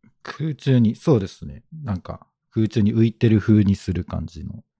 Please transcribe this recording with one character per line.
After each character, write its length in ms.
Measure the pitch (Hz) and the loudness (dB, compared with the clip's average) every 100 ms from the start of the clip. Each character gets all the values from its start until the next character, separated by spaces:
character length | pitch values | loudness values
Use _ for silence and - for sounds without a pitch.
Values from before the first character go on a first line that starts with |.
| _ _ | _ _
空 320 | - - 156 | -18 -10 -8
中 240 | 139 139 127 | -6 0 2
に、 160 | 110 | 2
そ 220 | - - 123 | 0 0 0
う 40 | |
で 60 | 95 | 0
す 180 | - | -10
ね。 200 | 69 67 _ 160 | -16 -16 _ -12
な 120 | 135 | -8
ん 60 | 90 | -8
か、 260 | - - _ _ _ | -8 -16 _ _ _
空 180 | - 110 | -2 -2
中 120 | 120 | 0
に 120 | 104 | 0
浮 100 | 117 | 2
い 80 | 113 | 0
て 160 | - 117 | 2 2
る 120 | 107 | 4
風 240 | - 107 | 4 4
に 100 | 101 | 4
す 180 | 95 - | 0 -2
る 120 | 90 | -6
感 220 | 90 85 80 | -6 -8 -10
じ 180 | 82 | -12
の。 180 | - 113 - | -14 -16 -20